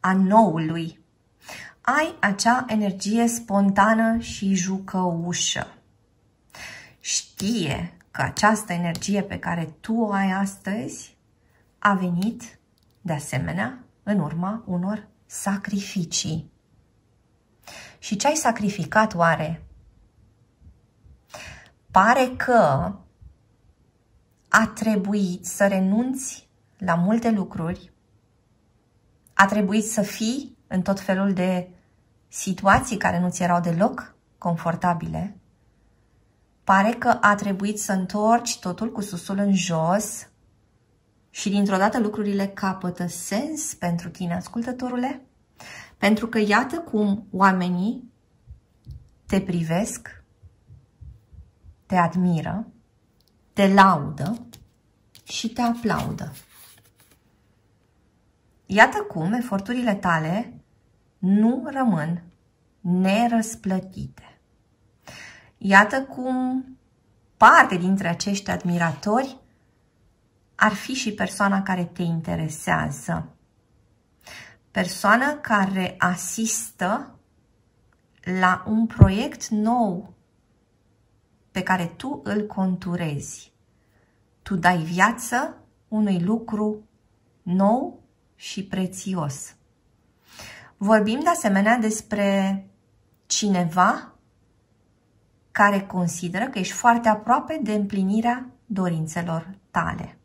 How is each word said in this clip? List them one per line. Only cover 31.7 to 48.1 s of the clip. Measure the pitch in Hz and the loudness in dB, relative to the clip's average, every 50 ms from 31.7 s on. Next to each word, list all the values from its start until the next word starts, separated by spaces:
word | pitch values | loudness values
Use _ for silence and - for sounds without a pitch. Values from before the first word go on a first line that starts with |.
| - _ _ _ _ _ _ _ _ _ _ _ | -16 _ _ _ _ _ _ _ _ _ _ _
situații | - - - 196 185 - 190 190 202 247 - - 226 | -14 -8 -4 -4 -4 0 4 4 4 4 4 0 -6
care | 196 - 190 180 175 | -2 0 0 0 2
nu | 180 180 | 0 -2
ți | 175 - | -2 0
erau | 185 175 175 175 | 0 2 2 2
deloc | 170 175 170 165 202 240 - - - - _ _ _ _ _ _ | 2 0 2 2 2 0 0 -4 -14 -16 _ _ _ _ _ _
confortabile, | - 175 170 165 - 170 165 170 - 180 170 165 160 165 160 160 175 208 - - _ _ _ _ _ _ _ _ _ _ _ _ _ _ _ _ _ _ _ _ _ _ _ _ _ | -4 -2 -2 -2 -2 -4 -4 0 0 0 0 0 -4 -6 -6 -6 -6 -8 -10 -16 _ _ _ _ _ _ _ _ _ _ _ _ _ _ _ _ _ _ _ _ _ _ _ _ _
pare | - 190 190 196 220 | 4 4 6 6 4
că | 240 240 - 247 220 - | 2 0 2 2 2 4
a | - 208 208 | 4 2 2
trebuit | 202 202 202 196 196 196 202 208 208 | 2 0 -4 -4 -2 -4 -4 -4 -4
să | - - | -4 -2
întorci | 196 190 185 180 - 208 208 220 233 233 233 - - - | -2 -2 -2 -2 -2 0 2 4 4 2 2 -4 -8 -6
totul | - 180 180 - 220 240 | -6 -10 -6 -6 -6 -6
cu | - - | -6 -8
susul | 202 - 180 170 - - 196 196 | -8 -8 -10 -12 -8 -6 -4 -2
în | 202 202 196 | 2 2 2
jos | 185 170 175 170 160 160 165 190 214 - - - - - _ _ _ _ _ _ _ _ _ _ _ _ _ _ _ _ _ _ _ _ _ | 2 0 -2 -2 0 0 2 0 0 0 -4 -10 -12 -16 _ _ _ _ _ _ _ _ _ _ _ _ _ _ _ _ _ _ _ _ _
și | _ - - 208 | _ -8 -4 -2
dintr-o | 196 202 202 202 - | 0 2 2 2 2
dată | 185 196 220 - 254 | 2 2 2 2 2
lucrurile | 214 208 214 - 208 202 202 196 202 | 0 0 -2 -2 -2 -2 0 -2 -2
capătă | 196 - - - 190 185 - - 180 175 - 180 | -4 -4 -4 -4 -4 -4 -4 -6 -8 -6 -6 -8
sens | 175 - - - - 202 214 285 311 320 294 - - - | -8 -8 -10 -8 -6 -4 -4 -4 -4 -6 -8 -8 -10 -8
pentru | - - 175 170 170 - 175 | -6 -4 -2 -2 -2 -6 -10
tine, | - - 185 170 170 | -10 -8 -6 -4 -4
ascultătorule, | 180 180 - - 233 226 254 254 254 262 247 247 247 247 269 294 - - _ _ _ _ _ _ _ - - - - - - - _ | -6 -6 -8 -8 -8 -6 -6 -6 -6 -6 -6 -4 -2 -4 -4 -4 -8 -14 _ _ _ _ _ _ _ -20 -20 -20 -20 -20 -20 -8 _
pentru | - 202 214 214 233 226 | 2 4 4 4 2 -2
că | - 226 | 0 0
iată | 208 202 302 226 262 - - 330 | 2 4 4 2 2 2 -4 -8
cum | - - - 214 208 202 196 208 - - | -8 -4 -2 0 2 2 0 -2 -4 -8
oamenii | - 185 190 196 185 180 180 180 180 180 185 220 269 269 - - | 0 4 4 6 6 4 0 0 0 0 -2 -2 -4 -6 -10 -18